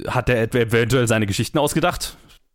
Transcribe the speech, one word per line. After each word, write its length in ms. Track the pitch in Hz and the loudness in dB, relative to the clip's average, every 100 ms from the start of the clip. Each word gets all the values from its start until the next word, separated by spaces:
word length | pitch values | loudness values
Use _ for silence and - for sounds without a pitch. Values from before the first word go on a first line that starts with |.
| - | -6
hat 220 | 127 120 | -4 0
der 140 | 120 | 0
ev-, 120 | 113 127 | 0 0
eventuell 520 | 110 113 117 131 117 | 2 2 2 2 2
seine 180 | 110 104 | 2 0
Geschichten 320 | 98 113 160 | -2 -2 0
ausgedacht? 580 | 143 165 175 - - - - - _ | 0 0 0 -2 -8 -12 -20 -20 _